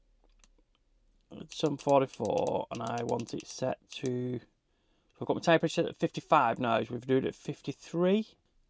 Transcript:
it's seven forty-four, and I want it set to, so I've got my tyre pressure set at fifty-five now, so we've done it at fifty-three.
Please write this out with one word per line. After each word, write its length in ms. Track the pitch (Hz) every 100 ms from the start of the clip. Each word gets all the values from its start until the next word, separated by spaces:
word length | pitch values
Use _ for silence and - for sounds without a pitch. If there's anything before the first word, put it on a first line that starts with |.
| _ _ _ _ _ _ _ _ _ _ _ _ _
it's 260 | - - -
seven 200 | 156 135
forty-four, 920 | - 139 131 - 110 - - - -
and 100 | 120
I 220 | 117 117
want 280 | 120 120 117
it 140 | - -
set 320 | - 131 - _ -
to, 420 | 131 123 123 123
so 800 | - _ _ _ _ _ _ -
I've 80 | 120
got 80 | 135
my 40 |
tyre 200 | - 160
pressure 220 | 160 -
set 80 | 160
at 100 | -
fifty-five 580 | 165 - - 156 123 117
now, 240 | 123 113
so 60 | 113
we've 160 | 123 127
done 120 | 131
it 80 | -
at 80 | -
fifty-three. 880 | - 147 - - - 170 180 202 214 _ _ _